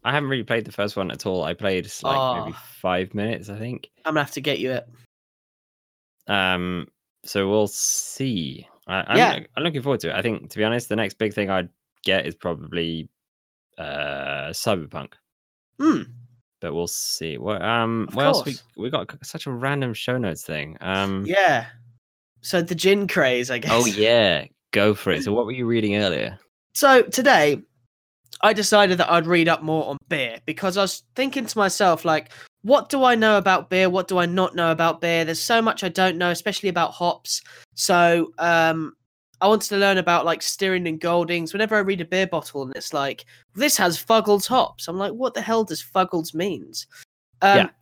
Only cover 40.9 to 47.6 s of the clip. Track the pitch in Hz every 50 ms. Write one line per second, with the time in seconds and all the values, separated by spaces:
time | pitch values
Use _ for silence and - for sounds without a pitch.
40.9 | 160 156 - 170 170 175 170 165 175 170 165 160 - 202 220 208 220 214 202 190
41.9 | 196 180 170 165 - 185 190 185 - 160 - - - 143 135 127 135 - - -
42.9 | - 147 139 139 127 - - _ - - _ _ _ 185 254 294 - - 202 175
43.9 | 170 - - - 226 226 208 208 208 202 196 - 247 262 - - - _ - -
44.9 | 165 185 196 208 - 226 254 254 233 - 220 220 226 226 220 - 160 151 - -
45.9 | - 190 185 185 - 175 160 - - 156 175 202 175 120 90 - - - - _
46.9 | _ - - _ _ _ _ _ _ _ - 196 196 196